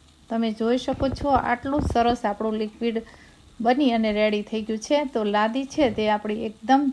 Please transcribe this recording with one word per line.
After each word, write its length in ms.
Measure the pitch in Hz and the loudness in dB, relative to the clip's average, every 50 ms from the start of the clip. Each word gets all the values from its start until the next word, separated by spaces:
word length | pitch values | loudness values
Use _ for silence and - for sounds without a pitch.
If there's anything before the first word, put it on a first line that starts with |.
| - - - _ - - | -20 -20 -20 _ -12 -6
તમે 220 | 226 226 226 226 | -4 -2 -2 -2
જોઈ 260 | 214 - 220 226 240 254 | -2 -2 0 0 0 0
શકો 320 | 254 - 262 - 277 269 | 0 -4 -4 -2 -2 -2
છો 200 | 247 - - 285 | -2 -2 0 2
આટલું 520 | 277 247 - - 240 247 - 269 277 302 | 2 2 2 2 -2 -2 -2 -2 -2 -2
સરસ 440 | 277 - - 240 233 240 240 247 - | -2 0 2 2 2 2 2 0 0
આપણું 280 | 208 208 - 226 220 214 | -4 -4 -2 -4 -4 -2
લિક્વિડ 500 | 214 220 214 214 - 226 233 220 226 226 - - - - - - - - - - - | -2 -4 -6 -6 -4 -4 -2 -2 -4 -6 -8 -16 -20 -20 -20 -20 -20 -20 -20 -10 -4
બની 300 | 220 226 254 262 302 254 | 0 2 2 4 2 2
અને 200 | 233 226 226 220 | 2 2 2 0
રેડી 300 | 208 208 214 214 208 208 | 2 2 2 2 2 0
થઈ 200 | 208 - - 220 | -4 -4 -6 -6
ગયું 180 | 220 214 220 220 | -4 -4 -6 -6
છે. 260 | 214 - 294 285 294 | -2 0 0 0 0
તો 180 | 269 - 233 214 | 0 -2 -2 -2
લાદી 420 | 208 202 208 214 226 226 262 277 | 0 2 2 2 2 0 -2 -6
છે 260 | 269 - - 302 240 | -4 0 0 2 2
તે 180 | 208 220 214 208 | 2 0 0 0
આપણી 360 | 214 214 - 214 214 220 233 | 0 0 0 -4 -4 -4 -4
એકદમ 440 | 220 214 - - 220 262 277 294 269 | -8 -8 -6 0 2 2 4 4 2